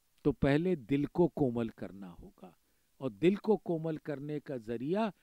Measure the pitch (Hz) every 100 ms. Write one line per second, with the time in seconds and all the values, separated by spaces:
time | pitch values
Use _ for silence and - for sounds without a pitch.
0 | _ _ 151 135 139 143 180 175 107 139
1 | 147 - 175 - 139 120 117 - 95 92
2 | 95 87 92 - 185 - _ _ _ -
3 | 135 101 165 196 - 202 - 165 160 156
4 | - 139 147 151 - 131 110 120 135 190
5 | 220 -